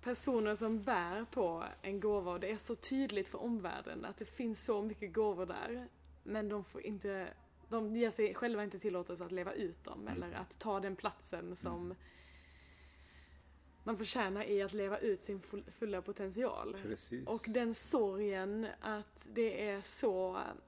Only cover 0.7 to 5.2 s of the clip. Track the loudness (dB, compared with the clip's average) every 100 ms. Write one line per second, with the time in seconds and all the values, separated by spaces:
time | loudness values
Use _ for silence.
0.7 | 2 4 2 2 -2 -2 2 2 2 -4
1.7 | -6 -4 0 4 4 2 0 -2 -2 -2
2.7 | -2 0 2 2 2 -2 -2 0 0 0
3.7 | -4 -4 -6 -6 -6 -10 -2 0 2 2
4.7 | 2 0 -4 -4 2